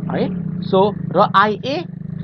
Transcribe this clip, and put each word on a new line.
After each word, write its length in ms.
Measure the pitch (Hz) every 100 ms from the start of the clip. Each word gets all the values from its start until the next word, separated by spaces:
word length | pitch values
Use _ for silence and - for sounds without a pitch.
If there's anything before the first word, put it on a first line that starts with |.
| -
है? 160 | - 285 - - - -
So, 200 | 190 202 202 - 170
र 120 | 214 190
आइए 480 | 208 202 247 302 - - - -